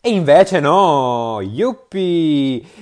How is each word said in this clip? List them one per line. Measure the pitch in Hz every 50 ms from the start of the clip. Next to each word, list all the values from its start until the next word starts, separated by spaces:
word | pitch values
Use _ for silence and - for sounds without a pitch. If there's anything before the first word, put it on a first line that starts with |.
E | - 240
invece | 220 190 165 139 143 170 190 190 190 175
no, | 143 143 165 196 196 175 147 139 127 123 123 117 117 117 113 107
yuppi! | 95 98 107 135 214 262 226 - _ _ - 196 185 180 175 170 160 156 151 143 135 135 127 120 113 - - -